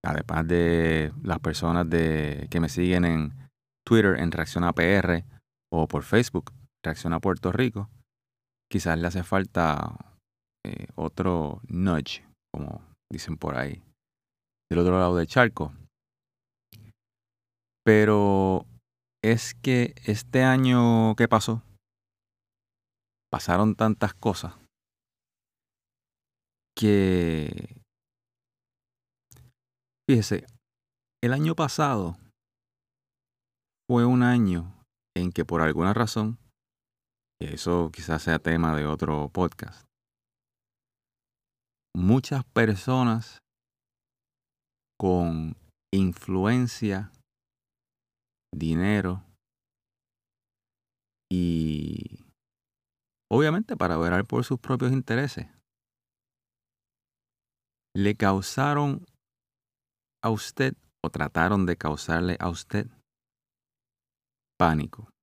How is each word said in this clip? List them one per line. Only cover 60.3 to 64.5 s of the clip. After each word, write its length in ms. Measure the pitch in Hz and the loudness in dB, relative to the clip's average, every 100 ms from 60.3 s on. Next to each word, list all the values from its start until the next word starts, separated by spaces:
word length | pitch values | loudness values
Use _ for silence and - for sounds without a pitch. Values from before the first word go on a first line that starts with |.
| 107 - - 131 - _ _ | -4 -6 -4 -4 -4 _ _
o 60 | 80 | -10
trataron 560 | - - - 87 101 90 | -6 -4 0 2 2 0
de 100 | 85 | -2
causarle 600 | 78 76 - 82 90 90 | -4 -6 -2 -2 -2 -4
a 100 | 87 | -6
usted 380 | 87 - 104 113 _ _ _ _ _ _ _ _ _ _ _ _ _ _ _ _ | -8 -6 -6 -6 _ _ _ _ _ _ _ _ _ _ _ _ _ _ _ _